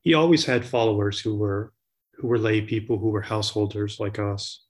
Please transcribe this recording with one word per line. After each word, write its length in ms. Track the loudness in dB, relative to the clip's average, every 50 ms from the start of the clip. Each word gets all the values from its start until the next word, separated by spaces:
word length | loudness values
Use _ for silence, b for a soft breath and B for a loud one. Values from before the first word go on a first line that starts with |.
He 140 | _ 4 4
always 320 | 6 6 6 4 4 4
had 180 | 2 0 0 0
followers 560 | 0 0 2 2 2 2 2 0 0 -2 -4
who 160 | -4 -4 -2
were, 360 | -2 -2 -2 -2 -4 -4 -8 _ _ _ _ _ _ _ _ _
who 120 | -8 -2
were 120 | 0 0 2
lay 240 | 2 2 2 2 0
people, 360 | 0 -4 -4 -2 -2 -2 0
who 120 | 0 0
were 120 | -2 -2 -4
householders 760 | -2 -4 -2 -2 -2 -2 -2 -2 -2 -2 -4 -6 -6 -6 -6
like 180 | -6 -6 -4 -4
us 460 | -4 -4 -4 -6 -8 -12 -14 -16 _ _